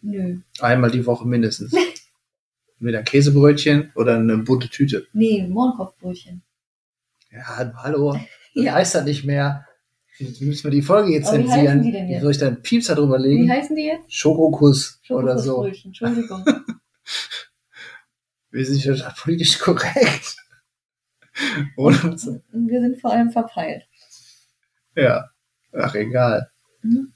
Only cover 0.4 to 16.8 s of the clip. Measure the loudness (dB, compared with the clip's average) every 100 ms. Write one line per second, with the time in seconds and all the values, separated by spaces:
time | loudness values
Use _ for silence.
0.4 | -12 -4 0 2 2 0 -2 -2 0 0
1.4 | 0 -4 -2 0 0 -4 _ _ _ _
2.4 | _ _ _ _ -4 -4 0 2 4 6
3.4 | 6 6 2 2 0 -2 2 4 2 2
4.4 | 2 0 -2 -2 -2 -2 -6 0 2 2
5.4 | -2 0 0 -2 -10 _ -14 -12 -16 -20
6.4 | _ _ _ _ _ _ _ _ _ -20
7.4 | -14 -8 -8 -8 -6 -2 -2 -4 -10 -20
8.4 | _ -2 0 2 0 0 -2 -4 -2 -2
9.4 | -2 -4 -12 _ _ _ _ _ -14 -6
10.4 | -6 -4 0 0 4 2 4 0 2 0
11.4 | 2 4 4 4 2 -2 -4 -2 0 0
12.4 | 0 -2 0 0 0 0 2 2 4 4
13.4 | 4 2 -2 -4 -4 -6 -8 -2 0 4
14.4 | 2 6 4 4 0 -12 _ -2 0 0
15.4 | -2 -2 -4 -8 -20 -8 -4 -4 -6 -4
16.4 | 0 -2 -4 -18